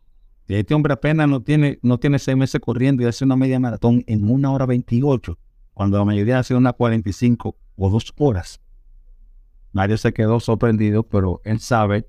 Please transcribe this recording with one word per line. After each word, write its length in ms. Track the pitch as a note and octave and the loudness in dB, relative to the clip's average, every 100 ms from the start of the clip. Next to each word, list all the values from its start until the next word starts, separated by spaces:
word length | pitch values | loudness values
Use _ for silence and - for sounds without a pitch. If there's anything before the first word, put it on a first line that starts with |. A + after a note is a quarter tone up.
| _ _ - _ - | _ _ -20 _ -6
este 260 | G2+ - | -4 0
hombre 200 | D3+ D3 | 0 0
apenas 360 | C3+ D3 D#3+ D3 | -2 -2 0 0
no 120 | C#3 | 0
tiene, 380 | A#2 D3+ C#3+ - | 0 0 0 0
no 180 | A#2+ B2 | -2 0
tiene 200 | D3 C#3 | 0 0
seis 160 | - C3 | 0 0
meses 240 | C3 D3 | 0 -2
corriendo 420 | - B2 C3 C3+ | -4 -2 0 0
y 20 | A#2+ | 0
hace 180 | A2+ | 0
una 120 | C3+ C3 | 0 2
media 240 | C3 B2+ | 0 0
maratón 440 | B2+ G#2+ A#2+ A#2+ - | -2 0 2 2 0
en 220 | G#2+ G#2 | -2 2
una 220 | C3 C#3 | 2 0
hora 140 | C3+ B2+ | 0 0
veintiocho, 720 | B2 - A#2 C#3+ B2 - E2 - _ - | -2 0 0 2 0 -4 -14 -16 _ -20
cuando 240 | - G2 G2+ | -4 0 2
la 80 | G2+ | 2
mayoría 340 | G#2 G#2+ B2+ | 0 2 0
hace 160 | B2 B2+ | 0 2
una 180 | B2+ | 2
cuarenta 360 | - A#2+ A2+ G#2 | 2 0 0 -2
y 40 | |
cinco 420 | - A#2+ A#2+ G#2+ - - - | -2 0 0 -4 -12 -18 -4
o 120 | F#2+ | 0
dos 220 | A2 - - | 0 -2 -2
horas". 420 | D3 G2 - - _ - - - - - - - - - - | 0 0 -6 -18 _ -20 -20 -20 -20 -20 -20 -20 -20 -20 -10
Mario 260 | G2+ G2+ G#2 | -2 0 0
se 160 | A#2 | -2
quedó 260 | - A2 A#2 | 0 0 0
sorprendido, 640 | A#2 A2+ A#2+ A2 G#2+ G#2 | 0 0 2 2 2 0
pero 380 | A2+ G#2 F#2+ E2+ G#2 | 0 0 0 -4 -6
él 140 | G#2+ | -6
sabe 460 | - A#2 G#2 G#2 | -2 0 0 -2